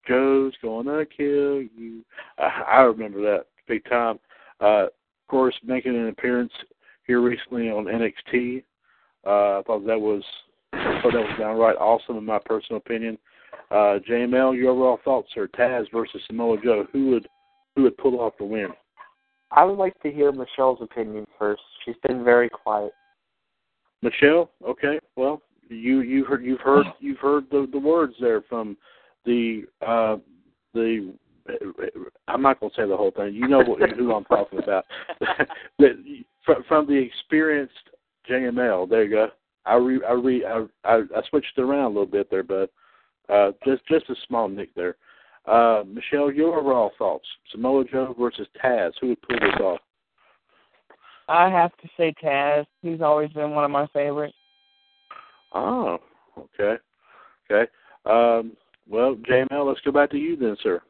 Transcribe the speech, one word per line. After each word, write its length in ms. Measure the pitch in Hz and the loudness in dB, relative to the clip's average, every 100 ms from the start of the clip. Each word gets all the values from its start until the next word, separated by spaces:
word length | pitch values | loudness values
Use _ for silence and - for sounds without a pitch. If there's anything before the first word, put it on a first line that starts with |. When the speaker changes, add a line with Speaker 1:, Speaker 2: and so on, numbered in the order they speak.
| - | 0
Speaker 1:
"Joe's 460 | 127 135 135 135 - | 0 4 2 0 -4
gonna 440 | 117 113 131 151 151 | -8 -6 -6 -6 -6
kill 560 | - 143 143 143 143 | -6 -2 0 0 -2
you." 440 | 123 113 113 113 _ - - - | -6 -14 -16 -16 _ -20 -20 -6
I, 260 | 143 - - | -4 -4 2
I 140 | 120 | 6
remember 400 | 131 110 107 98 | 6 4 -6 -4
that 240 | 104 98 - _ - | -2 -2 -4 _ -8
big 160 | 113 - | -6 -2
time. 300 | 120 117 110 _ _ - _ | -2 -2 -4 _ _ -20 _
Uh, 240 | 104 107 95 | 4 4 2
of 60 | _ _ _ _ | _ _ _ _
course, 280 | 135 131 - | 2 2 0
making 320 | 113 127 131 120 | -6 -4 -2 -2
an 120 | 113 | -4
appearance 460 | 104 123 123 120 - - _ _ _ - | -4 -2 -2 -2 -8 -20 _ _ _ -2
here 160 | 123 | 2
recently 480 | 120 120 - 123 113 | 2 -2 -8 -6 -4
on 200 | 107 101 | -4 -4
N 120 | 113 | -2
X 140 | 113 - - | -2 -4 -4
T. 320 | 131 123 127 _ _ _ _ _ _ 95 | -2 -2 -8 _ _ _ _ _ _ 0
Uh, 340 | 101 101 98 | 2 2 0
I 40 | 95 | -2
thought 180 | 110 101 | -4 -2
that 140 | 113 | -2
was, 240 | 107 104 - - _ _ _ | 0 -2 -6 -20 _ _ _
I 260 | - - 120 | -8 -4 0
thought 120 | 123 | 2
that 60 | 117 | 2
was 160 | 104 110 | -2 -4
downright 380 | 107 113 113 - | -4 2 4 4
awesome, 400 | 104 113 - 117 | 2 2 0 -10
in 80 | 107 | -4
my 140 | 107 - | -4 -2
personal 320 | 110 - 110 | -4 -4 -10
opinion. 400 | - 117 113 110 _ _ - - - | -6 -6 -6 -10 _ _ -20 -20 -2
Uh, 280 | 104 104 98 95 | 2 4 2 -2
J 160 | 117 | -2
M 100 | 120 127 | 2 2
L, 180 | 131 127 | 2 2
your 160 | 127 | 2
overall 280 | 127 127 117 | 4 2 2
thoughts, 240 | - 131 - | 0 -2 -2
sir? 160 | - 98 - | -8 -8 0
Taz 280 | 123 127 107 | 0 0 -4
versus 300 | 117 113 98 - | -4 -6 -10 -12
Samoa 300 | 113 117 110 | -4 -2 0
Joe. 240 | 117 107 95 | 2 0 0
Who 160 | 135 135 | -2 2
would, 180 | 120 - _ _ _ _ - | 0 -2 _ _ _ _ 2
who 80 | |
would 140 | 131 - | 2 4
pull 240 | 135 123 | -2 0
off 120 | 117 _ | -4 _
the 60 | 101 | -8
win? 240 | 110 95 - _ _ - _ _ _ _ | -6 -8 -10 _ _ -20 _ _ _ _
Speaker 2:
I 120 | - | 4
would 140 | 180 196 | 4 2
like 220 | 190 - | -4 -4
to 100 | 151 | -8
hear 200 | 143 143 | 0 0
Michelle's 480 | 135 123 - 131 123 | 0 -8 0 0 0
opinion 440 | 113 - 110 107 104 _ | -8 -8 -8 -8 -14 _
first. 240 | 104 104 _ - | -4 -4 _ -18
She's 120 | - 117 - | -14 -6 -4
been 160 | 127 | 0
very 260 | 123 123 120 | 4 4 4
quiet. 420 | - - 107 104 - _ _ _ _ _ _ _ _ _ _ | -4 -4 -4 -4 -12 _ _ _ _ _ _ _ _ _ _
Speaker 1:
Michelle, 500 | 120 - 143 165 165 _ - | -6 2 4 4 0 _ -10
okay. 320 | 127 143 151 _ - | -4 -4 -4 _ -4
Well, 260 | 131 151 _ _ _ | -4 -4 _ _ _
you, 320 | 113 120 135 | -8 0 0
you 240 | 123 135 135 | 0 -2 0
heard, 180 | 135 | -2
you've 160 | 123 131 | -2 -2
heard, 260 | 135 139 143 - | 4 4 4 -6
you've 180 | 139 135 | -10 -4
heard 280 | 139 147 135 | 0 0 0
the, 180 | 143 131 | -2 -2
the 80 | 139 | -2
words 340 | 143 165 147 117 | 2 2 0 0
there 220 | 120 110 | 0 0
from 360 | - 117 107 101 _ _ _ _ 120 | -2 -8 -8 -12 _ _ _ _ -2
the, 380 | 120 117 113 - _ 110 | 0 0 -4 -12 _ -2
uh, 320 | 117 110 107 _ _ _ _ _ | 0 0 -2 _ _ _ _ _
the. 400 | 117 113 113 95 - _ _ - - 98 - - - - _ - | -2 -2 -2 -6 -14 _ _ -12 -10 -10 -10 -10 -10 -18 _ -6
I'm 140 | - | 2
not 180 | 135 - | 2 2
gonna 120 | 104 - | -4 -4
say 120 | 104 | -2
the 100 | 95 | 0
whole 140 | 101 | -2
thing. 220 | 98 101 | -2 -8
You 140 | 101 127 | -4 2
know 160 | 139 | 6
what, 260 | 120 107 - | 4 4 0
who 220 | 117 123 | 0 -2
I'm 120 | 110 98 | -2 0
talking 340 | - 101 95 | 0 0 -6
about. 260 | - 95 - - - 170 | -2 -2 -4 -16 -16 -8
<laughs> 60 | - - - - - - | -6 -2 -4 -4 -20 6
The, 440 | 139 - 143 143 - _ - | 6 6 -12 -18 -20 _ 0
from, 180 | 147 123 | 0 4
from 200 | 156 147 | 0 2
the 60 | |
experienced 800 | 139 123 - - 156 160 147 135 - _ _ _ _ - | 0 0 -6 -2 0 2 0 -4 -12 _ _ _ _ -6
J 180 | 127 127 | -2 -2
M 140 | 120 | -2
L. 260 | 123 92 92 | 0 0 2
There 180 | 113 | 2
you 60 | 104 | 2
go. 180 | 107 110 _ _ _ 92 | 2 0 _ _ _ 2
I 100 | 117 | 2
re-, 280 | 127 131 - | 4 0 0
I 40 | |
re-, 340 | 123 127 123 95 | 0 0 0 -2
I, 200 | 113 110 _ | -6 -6 _
I, 140 | 101 113 | 2 2
I 240 | 101 98 - | 2 -6 -2
switched 240 | 151 - - | -4 -2 -4
it 40 | |
around 240 | 127 143 127 | -2 0 0
a 20 | |
little 180 | 104 98 | 0 0
bit 240 | 101 98 | -2 -2
there, 140 | 95 | -4
but, 280 | 87 95 95 _ _ _ _ _ _ | -2 -4 -4 _ _ _ _ _ _
uh, 220 | 104 101 95 135 | 4 4 0 -2
just, 160 | 135 - | -2 0
just 220 | 160 - | -2 -2
a 60 | 127 - | -12 -6
small 200 | 120 107 | -4 -2
nick 260 | 98 90 - | -6 -12 -6
there. 200 | 90 - _ _ _ _ - | -6 -8 _ _ _ _ 2
Uh, 360 | 113 117 110 95 | 4 6 2 -2
Michelle, 440 | 110 - 147 143 | -14 -6 -2 0
your 260 | 143 165 165 | 2 0 0
overall 340 | 139 127 104 - | 0 0 0 -2
thoughts? 280 | 104 71 - - _ | -4 -4 -10 -20 _
Samoa 320 | - 123 135 127 | -6 0 0 0
Joe 300 | 131 - 120 | -4 -6 -4
versus 280 | 120 - 104 - | -4 -4 -16 -4
Taz. 280 | 127 117 87 - | 0 0 -2 -4
Who 80 | 127 | -4
would 120 | 120 | -4
pull 180 | - 120 | -4 -2
this 200 | - 113 | -2 0
off? 200 | 98 85 _ _ _ _ _ _ _ _ _ _ _ _ - - - | -2 -4 _ _ _ _ _ _ _ _ _ _ _ _ -20 -20 -2
Speaker 3:
I 220 | 165 180 | 4 4
have 220 | 185 170 _ | 4 2 _
to 120 | 165 - | -20 -2
say 160 | 165 151 | -2 -2
Taz. 420 | 156 139 143 147 147 _ | -2 0 0 0 -2 _
He's 200 | 170 160 | -8 -2
always 300 | 156 151 151 | 2 2 0
been 200 | 151 151 | -4 -4
one 120 | 147 | 0
of 80 | 143 | 0
my 160 | 143 147 | 0 -2
favorites. 420 | 143 143 143 147 _ _ _ _ _ _ _ _ - - _ _ | -2 -4 -4 -8 _ _ _ _ _ _ _ _ -20 -20 _ _
Speaker 1:
Oh, 460 | 90 160 247 156 85 _ _ _ - | -6 -4 -2 -4 -6 _ _ _ -20
okay. 380 | 69 - 104 113 _ _ _ - - _ _ | -20 -4 -2 -2 _ _ _ -20 -20 _ _
Okay. 200 | 104 117 _ _ _ 107 | 0 0 _ _ _ 2
Um, 480 | 113 117 117 113 - _ _ _ | 4 4 2 -2 -14 _ _ _
well, 280 | 107 127 117 123 | 0 0 -2 0
J 140 | 127 | 0
M 60 | 131 | 0
L, 160 | 139 139 | -2 -4
let's 140 | 135 | -2
go 100 | 143 | -2
back 200 | 143 143 | 0 0
to 60 | 143 | -2
you 180 | 156 165 | -4 -4
then, 200 | 120 104 | -4 -4
sir. 200 | 107 87 | -4 -4